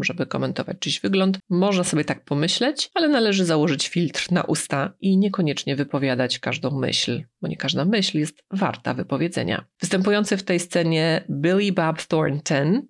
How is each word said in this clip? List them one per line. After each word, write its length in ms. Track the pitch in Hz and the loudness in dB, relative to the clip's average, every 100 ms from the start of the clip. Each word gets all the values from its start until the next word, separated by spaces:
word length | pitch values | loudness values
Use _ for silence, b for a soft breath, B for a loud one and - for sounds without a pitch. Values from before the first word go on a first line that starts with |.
żeby 240 | - 175 135 | -4 -4 -4
komentować 520 | 135 131 - - - | -2 -4 -4 -6 -6
czyjś 220 | - - | -6 -2
wygląd. 380 | 202 190 190 190 - | 0 2 2 0 -2
Można 340 | 180 202 190 | 2 2 2
sobie 200 | 175 151 | 0 0
tak 200 | 151 - | -2 -4
pomyśleć, 680 | - 143 165 - 247 302 - | -4 -2 0 0 0 -2 -4
ale 140 | 359 311 | 0 2
należy 360 | 277 220 196 | 4 2 2
założyć 440 | 175 156 147 135 - | 2 4 2 0 -2
filtr 440 | 175 165 - - | 0 0 -2 0
na 100 | 180 | 0
usta 500 | - 160 - 143 143 - | 0 -2 -2 -2 -4 -2
i 180 | 190 190 | 2 4
niekoniecznie 580 | 202 196 156 139 - 135 | 4 2 0 0 -2 -2
wypowiadać 640 | 139 139 135 123 127 - | -2 0 0 2 0 -2
każdą 320 | - 135 131 | -4 -4 -2
myśl, 520 | 139 127 - - 120 - _ | -2 -2 0 -2 -4 -8 _
bo 60 | - | -8
nie 80 | 160 | -4
każda 280 | 139 127 | -4 0
myśl 340 | 165 220 190 156 | 0 0 0 0
jest 240 | 151 - _ | -2 -6 _
warta 440 | 190 165 - 123 | -2 -2 -2 -4
wypowiedzenia. 680 | 123 - 135 170 156 87 104 - _ | -4 -2 -2 -2 -2 -2 -4 -6 _
Występujący 560 | 185 190 190 208 208 190 | -2 0 2 2 0 -2
w 60 | |
tej 180 | - 175 | 0 -2
scenie 640 | 180 180 165 160 160 160 - | 0 0 2 2 2 0 -2
Billy 420 | 143 165 190 208 | -2 2 2 2
Bob 300 | 180 160 160 | 2 0 -2
Thornton, 800 | - 160 151 143 - 143 147 233 | -2 0 0 -2 0 0 2 2